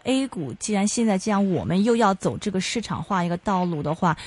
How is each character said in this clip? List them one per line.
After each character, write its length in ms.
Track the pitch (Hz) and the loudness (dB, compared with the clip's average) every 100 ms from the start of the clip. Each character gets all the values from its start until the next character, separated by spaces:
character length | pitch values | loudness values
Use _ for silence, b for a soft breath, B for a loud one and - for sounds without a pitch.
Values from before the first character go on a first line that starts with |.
A 220 | - 262 269 | 0 0 0
股， 280 | - 139 | -4 -6
既 180 | 147 - | -6 -2
然 160 | 202 208 | 0 2
现 180 | - 226 | 2 2
在 120 | 190 | 2
这 120 | 214 | 2
样， 160 | 202 202 | 2 2
我 160 | 165 | 0
们 220 | 92 180 | 0 2
又 100 | 208 | 4
要 200 | 233 214 | 4 4
走 240 | 196 170 113 | 2 -2 -2
这 120 | - | -4
个 80 | 185 | -4
市 220 | - 240 | -2 -4
场 220 | 208 - | -4 -6
化 200 | 160 190 | -2 -2
一 60 | 175 | 0
个 80 | 175 | -2
道 300 | - 190 180 | -2 0 0
路 160 | 160 | -2
的 120 | 147 | -2
话， 220 | 160 180 147 | 0 0 0